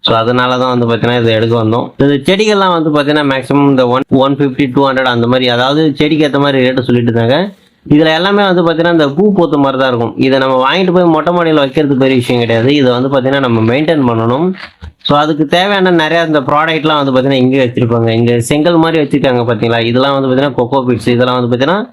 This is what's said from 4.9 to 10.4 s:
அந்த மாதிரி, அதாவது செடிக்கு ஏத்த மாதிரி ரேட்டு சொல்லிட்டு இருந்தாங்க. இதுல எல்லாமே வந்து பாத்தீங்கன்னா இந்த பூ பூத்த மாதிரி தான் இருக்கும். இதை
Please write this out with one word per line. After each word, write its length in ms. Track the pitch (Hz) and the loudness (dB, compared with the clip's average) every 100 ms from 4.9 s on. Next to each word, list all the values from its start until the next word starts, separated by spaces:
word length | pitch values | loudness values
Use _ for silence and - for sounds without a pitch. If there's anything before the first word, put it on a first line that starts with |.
| 131 131 | 0 0
அந்த 160 | 120 117 | 0 0
மாதிரி, 140 | 127 127 120 | 0 0 0
அதாவது 280 | 127 147 160 139 | 0 0 0 0
செடிக்கு 260 | 151 151 151 | -2 0 0
ஏத்த 120 | 139 | 0
மாதிரி 200 | 143 135 | 0 2
ரேட்டு 220 | 127 127 123 | 0 0 0
சொல்லிட்டு 220 | 120 120 | 0 0
இருந்தாங்க. 260 | 117 117 139 196 190 _ _ - | 0 0 0 -2 -8 _ _ 0
இதுல 160 | 147 160 160 | 2 4 2
எல்லாமே 240 | 185 202 202 | 0 0 2
வந்து 160 | 180 170 | 2 0
பாத்தீங்கன்னா 300 | 160 170 170 | 0 0 2
இந்த 100 | 143 143 | 0 0
பூ 120 | 208 196 | 0 2
பூத்த 240 | 165 147 139 | 0 2 0
மாதிரி 140 | 131 | 0
தான் 60 | 131 | -2
இருக்கும். 200 | 123 113 - 131 | 0 -4 -2 0
இதை 100 | 135 | 2